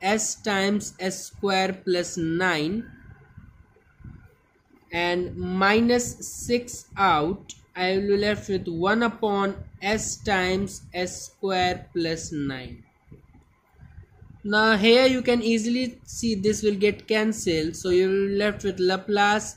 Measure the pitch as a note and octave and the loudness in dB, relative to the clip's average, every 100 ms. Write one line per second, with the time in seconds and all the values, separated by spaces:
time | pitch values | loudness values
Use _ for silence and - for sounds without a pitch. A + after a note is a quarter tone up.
0 | F#3+ G#3+ - - A3 G3 G3 G#3 - - | -2 0 -2 -6 -2 0 0 0 -4 -6
1 | F#3 F3+ - - G3+ F#3+ F#3+ F#3 - F3+ | -6 -6 -10 -4 0 2 0 -2 -2 -2
2 | F3 - D#3+ E3 F#3 D#3+ D3+ G#3+ A#3 - | -2 -4 -2 0 2 0 0 -4 -6 -14
3 | - - - - - - - _ _ _ | -20 -20 -20 -20 -20 -20 -20 _ _ _
4 | - - - _ _ _ _ _ _ E3+ | -20 -20 -20 _ _ _ _ _ _ -4
5 | F3 F3+ F3+ F3+ F3+ F#3 G3 G#3+ A#3 A#3+ | 0 0 -4 -6 -4 2 4 4 4 2
6 | A#3+ - - - - A#3+ A#3+ - - - | 0 -8 -14 -12 -2 -2 -2 -12 -12 0
7 | G3 D#3 D#3 G3 - - _ F3+ F3+ F#3+ | 2 4 2 -4 -10 -20 _ -4 0 0
8 | G3+ G3+ G#3 G#3 - F#3+ F#3 E3 F#3 A3 | 2 2 2 -2 -2 -4 -4 -2 2 2
9 | A#3 A3+ G#3+ G3+ G3 G3 - - F#3+ A3 | 0 0 0 0 0 -2 -10 -8 -2 -2
10 | - - - G3 F#3 F#3+ G3 - - F3+ | -4 -6 -2 0 2 0 -2 -8 -10 -6
11 | F3+ - - - G3 F#3 F3+ F3+ - F3 | -6 -6 -16 -8 -2 0 0 -2 -6 -4
12 | E3 D#3+ - D#3 C#3 C3 B2+ A#2+ - _ | -2 -4 -6 -6 -6 -6 -10 -16 -20 _
13 | _ - _ - _ _ _ _ - - | _ -20 _ -20 _ _ _ _ -20 -20
14 | - _ - - G3+ G#3+ A3 G#3+ A3 A#3+ | -20 _ -20 -12 -2 2 4 4 6 6
15 | C4 B3+ B3 A#3+ A3 A3+ A3 B3 B3+ - | 6 4 2 2 2 0 0 -2 -2 -8
16 | - - A#3 G#3 G3+ G#3 G#3+ G3+ G#3 G#3 | -14 -6 -4 0 0 0 0 2 0 0
17 | - A3 G#3+ A3 F#3 D#3+ D#3+ E3 F#3 F3+ | -2 0 0 -2 -2 0 -2 -4 0 2
18 | F#3+ G3 G3 G3 G#3 G3+ G3+ F#3 F#3 F#3+ | 4 2 0 0 0 -2 -4 0 0 0
19 | F#3+ G#3 G3+ G#3+ G#3 | 0 2 4 2 -2